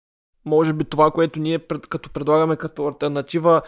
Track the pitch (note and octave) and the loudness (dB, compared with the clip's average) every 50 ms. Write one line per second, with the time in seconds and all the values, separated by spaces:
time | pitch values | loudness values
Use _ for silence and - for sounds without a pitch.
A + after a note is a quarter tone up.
0 | _ _ _ _ _ _ _ _ - D3+ D#3 D#3 E3 D#3+ D#3 D3+ D3 - D3+ D3 | _ _ _ _ _ _ _ _ -4 2 2 4 4 2 0 -2 -4 -2 0 2
1 | D3+ D#3 D#3 E3 E3 D#3+ - D#3 D#3 D#3+ E3 D#3+ E3 - D#3 C#3 - - - D#3 | 2 2 2 2 0 0 -2 -4 -4 -2 -4 -4 -4 -6 -8 -10 -8 -8 -10 -10
2 | - - - - C#3+ D3 D3+ D#3 D#3+ D#3+ D#3 - E3+ D#3 - D3 C#3+ C3+ C#3+ - | -10 -10 -10 -6 0 2 2 2 2 2 -2 -4 -6 -10 -8 -6 -6 -6 -4 -4
3 | D3 D3 C#3+ C#3+ C#3 - - E3 D#3+ E3+ E3 D3+ - | -4 -4 -4 -4 -6 -4 -4 0 2 4 4 4 2